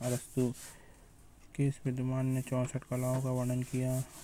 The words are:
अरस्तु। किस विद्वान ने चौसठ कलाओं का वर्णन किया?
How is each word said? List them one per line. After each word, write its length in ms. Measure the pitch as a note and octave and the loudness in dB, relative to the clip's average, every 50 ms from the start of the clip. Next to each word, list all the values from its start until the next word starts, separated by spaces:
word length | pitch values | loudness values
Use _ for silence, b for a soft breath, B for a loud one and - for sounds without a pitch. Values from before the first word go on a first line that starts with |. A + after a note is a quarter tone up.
अरस्तु। 520 | A#2+ B2+ B2 C3+ - - - C3 B2+ B2 - B B B B B B B B B B B - - - - - - - - - | 0 0 0 0 -2 -2 2 2 2 2 2 B B B B B B B B B B B -20 -20 -20 -20 -20 -20 -20 -10 -2
किस 180 | - C#3+ C#3 C#3 - - | 2 2 2 2 0 -2
विद्वान 400 | C#3 B2 C3 B2+ B2+ C3 C3 C3 | -2 0 0 0 0 2 2 2
ने 160 | C3 C3 C3 | 2 2 0
चौसठ 420 | C3 - C3 B2+ B2+ - - C3 - | 0 0 0 0 0 0 -2 -4 -4
कलाओं 400 | - B2+ B2+ B2+ B2+ B2+ C3 C3 | -2 -2 0 2 2 2 2 2
का 80 | B2+ | 2
वर्णन 320 | B2+ B2+ B2 B2 B2 B2+ B2 | 0 2 2 2 2 0 0
किया? 400 | - - B2+ B2+ B2+ C3 C3 C3+ - - - | 0 0 0 2 2 2 0 0 -2 -6 -4